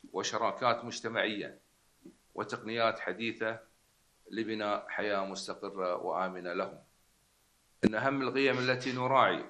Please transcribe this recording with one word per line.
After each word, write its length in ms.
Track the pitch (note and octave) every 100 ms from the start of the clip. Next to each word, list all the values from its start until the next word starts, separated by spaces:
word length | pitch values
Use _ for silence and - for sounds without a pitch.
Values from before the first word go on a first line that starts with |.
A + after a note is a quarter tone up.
| -
وشراكات 720 | F2+ G2+ A2 A2 - B2 A2+
مجتمعية 760 | A#2 A#2 A2+ A2 G#2+ G#2 - - _ _ _ _ - - _
وتقنيات 640 | - G#2+ A2 G#2 A#2 A2+ A2
حديثة 600 | - F#2 A2+ - A2+ A2+ - _ _ _ _ _ -
لبناء 560 | G2 A2 G#2+ G#2 G2+ -
حياة 360 | - G#2 G2+
مستقرة 720 | G2 F#2 - - G2+ F#2+ F2+ F2
وآمنة 560 | F2 E2 F#2 F#2 F2+
لهم. 260 | F#2 F#2+ - - _ _ _ _ _ _ _ _ _
إن 100 | G#2+
أهم 280 | A2 C3+ C#3
القيم 360 | B2+ B2+ C3+ B2+
التي 340 | B2+ B2+ C3
نراعي 520 | B2+ B2+ C3+ G2+ F2